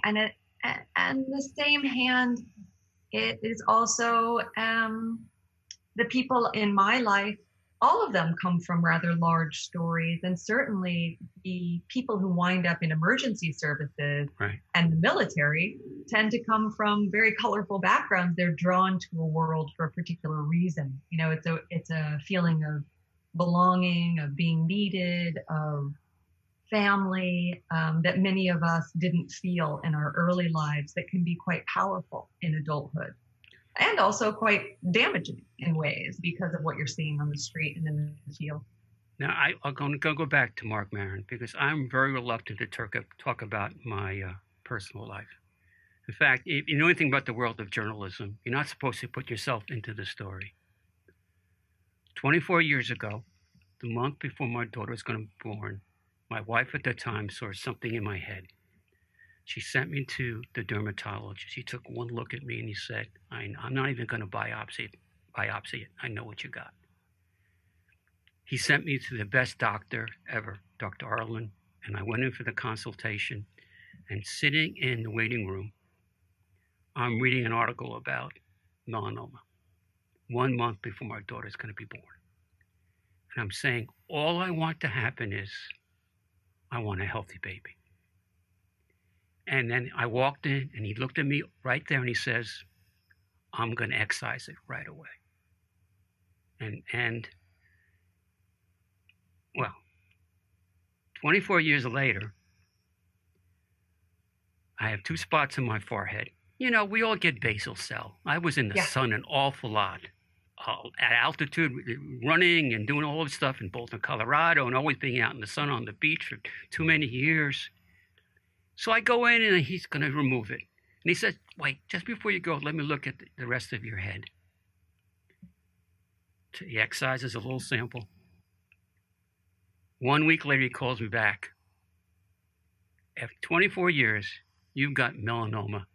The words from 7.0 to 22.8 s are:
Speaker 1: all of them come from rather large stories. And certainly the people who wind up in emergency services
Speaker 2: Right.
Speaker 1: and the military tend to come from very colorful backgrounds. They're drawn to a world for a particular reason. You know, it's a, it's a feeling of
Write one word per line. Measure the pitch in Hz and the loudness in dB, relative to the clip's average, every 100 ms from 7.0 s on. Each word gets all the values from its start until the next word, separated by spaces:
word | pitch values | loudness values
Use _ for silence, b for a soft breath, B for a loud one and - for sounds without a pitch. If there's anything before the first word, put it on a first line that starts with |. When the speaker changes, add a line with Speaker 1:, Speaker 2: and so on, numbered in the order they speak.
| 226 202 202 - _ _ _ - | 6 4 2 -4 _ _ _ 4
Speaker 1:
all | 262 415 | 6 6
of | 403 | 4
them | 190 165 165 | 2 2 2
come | 185 175 | 2 2
from | 175 170 | 2 2
rather | 170 165 170 170 | 4 4 4 4
large | 165 165 160 - | 4 4 2 -4
stories. | - 175 165 165 165 170 | -8 -4 -2 0 0 -2
And | 185 180 | -2 -4
certainly | - 226 277 202 180 170 170 165 - - | 0 0 0 0 0 0 -2 -4 -14 -12
the | 185 180 175 170 - | -6 -4 -2 -4 -4
people | 254 254 208 | -4 -2 0
who | 190 | 2
wind | 175 180 185 175 | 4 4 4 2
up | 165 | 2
in | 165 | 2
emergency | 156 170 262 269 214 165 | 2 4 2 2 -2 -4
services | 143 151 143 147 - 143 143 143 - | -2 -4 -2 -6 -4 -2 0 -2 -2
Speaker 2:
Right. | 101 101 _ | -4 -4 _
Speaker 1:
and | 175 170 | 2 4
the | 160 | 6
military | 202 330 208 160 147 156 185 - - - - | 4 4 2 2 2 4 0 -4 -14 -14 -2
tend | 220 220 | 2 2
to | 233 | 2
come | 233 220 220 | 2 2 2
from | - 208 208 202 | 2 2 4 2
very | 208 220 | 4 4
colorful | 214 226 208 185 196 | 4 0 0 0 0
backgrounds. | 185 214 - 185 175 | 4 4 4 2 4
They're | 170 175 | 2 2
drawn | 156 175 180 190 180 | 2 4 4 4 2
to | - 165 | -2 -2
a | 160 | 0
world | 156 160 160 151 - | 2 2 0 -2 -2
for | |
a | 160 | -4
particular | - 170 170 156 156 | -4 -6 -4 -4 -2
reason. | 147 170 180 160 139 135 - | 2 4 2 0 -4 -6 -4
You | 165 | 0
know, | 160 | 2
it's | 160 165 | 2 0
a, | 160 - | -4 -2
it's | 170 - | -6 -2
a | 160 151 147 | -2 0 -2
feeling | - 185 170 160 | 0 2 4 4
of | 151 151 | 2 -2